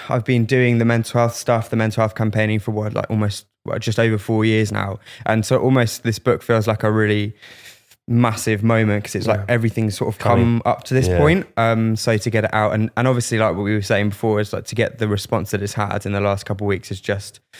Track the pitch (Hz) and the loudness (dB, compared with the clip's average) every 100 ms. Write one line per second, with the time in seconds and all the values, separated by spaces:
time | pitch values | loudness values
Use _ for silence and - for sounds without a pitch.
0 | - 123 113 123 113 127 123 117 117 117 | -4 -4 0 0 2 2 4 2 2 0
1 | 113 120 117 - - 113 113 117 110 107 | 0 0 0 0 -2 0 0 0 0 0
2 | 113 - 110 107 107 107 107 107 107 104 | 0 0 -2 0 0 0 -2 -4 -4 -4
3 | - 110 104 101 - _ - - 117 110 | -2 -2 -2 -4 -12 _ -8 -4 -2 0
4 | 117 107 - 110 110 110 104 104 101 95 | 2 0 0 2 2 2 0 -2 -6 -8
5 | - - - 110 104 131 131 131 113 - | -14 -6 0 0 2 2 4 4 2 -2
6 | 117 107 - 120 - 113 107 110 110 107 | -4 -2 0 0 2 0 2 0 0 2
7 | 107 104 104 - - - - - _ _ | 2 0 -4 -10 -20 -20 -20 -20 _ _
8 | - 120 120 107 - 104 113 113 110 104 | 0 2 2 2 -2 0 2 4 2 0
9 | 101 101 117 101 101 120 113 117 110 98 | -2 -4 -2 -2 0 0 0 0 -2 -2
10 | - 104 110 117 120 117 - - - 127 | -4 -2 2 4 4 2 0 -2 0 0
11 | 127 90 147 185 - - 113 113 113 107 | 2 4 4 2 0 -2 0 2 0 0
12 | - 107 117 107 104 107 107 107 110 - | 0 0 0 -2 0 0 2 0 0 0
13 | 127 123 - 113 110 87 101 107 98 104 | 0 0 0 0 0 0 0 0 0 0
14 | 104 98 113 104 104 101 - 110 113 - | 0 -2 0 0 -2 -6 -6 -2 -2 -2
15 | 107 101 - 113 90 101 101 - 101 101 | -4 -4 -2 -4 -2 -4 -4 -4 -4 -4
16 | 101 101 101 101 - 101 104 95 - 98 | -4 -2 -2 -2 -4 -6 -4 -4 -6 -8
17 | - 98 - - _ | -6 -6 -8 -20 _